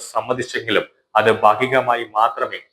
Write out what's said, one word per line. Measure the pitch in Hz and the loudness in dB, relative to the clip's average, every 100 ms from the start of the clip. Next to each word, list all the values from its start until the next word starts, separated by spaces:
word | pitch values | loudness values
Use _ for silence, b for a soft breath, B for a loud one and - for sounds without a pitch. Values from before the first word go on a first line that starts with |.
| - | -4
സമ്മതിച്ചെങ്കിലും | 117 113 127 - 117 113 98 - _ _ 110 | -6 -4 -4 -6 -8 -2 -2 -2 _ _ 2
അത് | 110 110 | 2 4
ഭാഗികമായി | 110 107 127 131 123 120 110 107 | 4 4 2 0 0 -2 -4 0
മാത്രമേ | 117 - 120 95 - | 0 0 -8 -8 -12